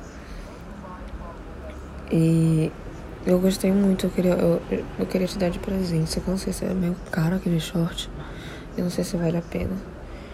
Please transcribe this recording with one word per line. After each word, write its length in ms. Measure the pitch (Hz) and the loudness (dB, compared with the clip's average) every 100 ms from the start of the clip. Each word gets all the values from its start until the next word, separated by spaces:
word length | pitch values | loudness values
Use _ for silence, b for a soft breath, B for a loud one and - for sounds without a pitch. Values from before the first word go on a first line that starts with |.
| B B B B B B - - - - - - - - - - - - - - - | B B B B B B -14 -12 -12 -12 -10 -10 -10 -12 -12 -12 -12 -12 -12 -12 0
E 640 | 165 165 165 160 160 160 - - - - - | 4 6 6 6 6 2 -2 -12 -12 -12 -4
eu 140 | - 180 | 2 6
gostei 320 | 190 190 190 | 6 4 4
muito, 360 | 196 196 190 185 | 6 6 4 2
eu 40 | |
queria, 220 | - 180 | 2 4
eu, 280 | 180 170 170 - 190 - - | 6 4 4 0 -4 -4 -4
eu 80 | 190 | 0
queria 220 | 185 185 | 2 0
te 100 | 202 | 0
dar 120 | 175 | 0
de 100 | 185 | 0
presente, 500 | - 190 180 165 160 | -2 -2 2 2 0
só 80 | 180 | -2
que 80 | 180 | -2
eu 60 | |
não 60 | 190 | -2
sei 140 | - | -2
se 120 | 180 | -2
é 100 | 190 | -2
meio 220 | 185 175 180 - | 0 0 -2 -2
caro 240 | - 160 190 | 2 2 2
aquele 240 | 185 165 | 2 2
short. 500 | 160 170 165 - - - B B B B B - | 2 0 0 -2 -8 -8 B B B B B -4
Eu 80 | |
não 60 | 175 | -2
sei 140 | 175 | -2
se 120 | 180 175 | -2 0
vale 200 | 165 170 | 0 0
a 60 | |
pena. 340 | - 180 180 190 - - B B B | -2 -4 -2 -4 -8 -12 B B B